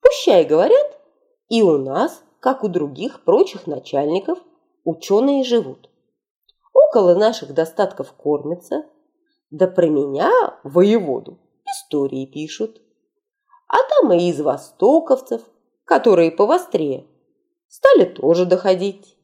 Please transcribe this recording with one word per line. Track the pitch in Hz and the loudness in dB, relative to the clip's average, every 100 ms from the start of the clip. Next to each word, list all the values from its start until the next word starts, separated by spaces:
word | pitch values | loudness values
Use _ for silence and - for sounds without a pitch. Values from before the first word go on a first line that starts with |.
Пущай, | 508 494 - 202 | 2 2 2 2
говорят, | 151 156 220 494 587 - _ _ _ _ _ | 2 0 2 2 0 -8 _ _ _ _ _
и | 226 | 0
у | 202 147 | 2 0
нас, | 135 143 294 - _ _ | -2 -4 -4 -6 _ _
как | 254 262 | -4 -4
у | 214 | -4
других | 175 151 135 220 - | -6 -6 -8 -12 -8
прочих | - 208 370 - - | 0 2 2 -2 -12
начальников, | 135 - 139 147 175 - 349 _ _ _ _ | -12 -6 -4 -2 -4 -6 -10 _ _ _ _
учёные | - 160 - 196 269 277 | -10 -8 -2 0 2 0
живут. | 247 233 143 - _ _ _ _ _ _ _ _ _ | 0 -2 -4 -14 _ _ _ _ _ _ _ _ _
Около | - 605 392 185 | 2 4 4 4
наших | 175 214 226 - | 4 2 -2 -8
достатков | 143 160 - 202 - - | -6 -6 -2 -4 -4 -14
кормятся, | _ 147 147 143 175 - 302 311 _ _ _ _ _ _ | _ -4 -4 -4 -12 -8 -8 -8 _ _ _ _ _ _
да | 151 185 | -2 -2
про | 185 170 | 2 0
меня, | 151 143 135 202 494 - - | 0 -2 -2 0 2 0 -6
воеводу, | - 156 196 226 170 123 110 180 _ _ | -4 2 2 2 -2 -8 -10 -20 _ _
истории | - - - 147 139 135 135 | -14 -14 -8 -4 -4 -6 -10
пишут. | 135 156 - 220 _ _ _ _ _ _ _ _ _ _ | -12 -14 -10 -10 _ _ _ _ _ _ _ _ _ _
А | - 523 | -2 0
там | 605 320 | 2 2
и | 175 175 | 2 0
из | 147 | -2
востоковцев, | 147 143 - _ 202 311 320 262 - 226 - _ _ _ | -4 -4 -8 _ 2 2 2 -2 -2 -10 -10 _ _ _
которые | - - - 185 165 | -2 0 4 4 2
повострее, | 165 208 339 - 180 151 131 - _ _ _ _ _ _ | 2 0 0 -4 -10 -8 -8 -12 _ _ _ _ _ _
стали | - 539 480 | -2 2 4
тоже | 180 - 135 170 | 2 0 0 0
доходить. | 180 180 196 185 196 190 _ _ | 2 0 0 -2 -2 -10 _ _